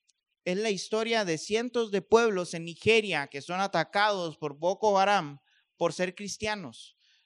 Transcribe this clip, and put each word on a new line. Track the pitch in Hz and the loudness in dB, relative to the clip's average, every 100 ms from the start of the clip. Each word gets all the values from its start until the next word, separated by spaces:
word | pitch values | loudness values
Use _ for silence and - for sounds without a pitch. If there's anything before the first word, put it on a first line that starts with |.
| _ _ _ _ | _ _ _ _
Es | 175 185 | -6 -2
la | 220 | -2
historia | 185 - 220 226 226 | -4 -2 -2 0 0
de | 190 160 | 0 -2
cientos | - 214 247 240 226 | -2 -4 -2 -2 -2
de | 196 | -2
pueblos | - 226 233 190 175 | 4 6 6 2 -4
en | 170 | -8
Nigeria | 170 165 208 226 214 156 139 | -10 -4 4 4 4 -2 -4
que | 143 | -10
son | 135 180 | -6 -4
atacados | 196 175 151 202 214 196 170 147 | 0 0 0 2 2 0 -4 -6
por | 151 143 | -8 -2
Boko | 170 196 214 196 | -2 2 2 4
Haram | 190 202 147 143 _ _ _ - | 4 2 0 -10 _ _ _ -4
por | 170 | -2
ser | 160 180 | -2 -6
cristianos, | 185 202 - 214 208 143 - - _ _ _ | -6 -12 -8 -6 -6 -10 -16 -20 _ _ _